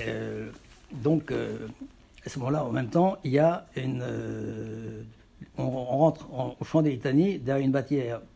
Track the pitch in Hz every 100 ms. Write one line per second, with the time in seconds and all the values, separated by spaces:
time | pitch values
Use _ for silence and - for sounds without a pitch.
0 | 113 113 110 110 110 - - - - 139
1 | 139 160 147 120 113 110 113 - 269 -
2 | - - - - 127 151 127 113 120 170
3 | 185 196 143 135 160 175 - - 131 127
4 | 123 113 113 110 107 110 110 110 110 110
5 | 113 - _ - - - 131 127 123 135
6 | 160 151 - 127 123 123 - 160 156 127
7 | 139 135 190 180 123 139 135 135 135 143
8 | 120 117 -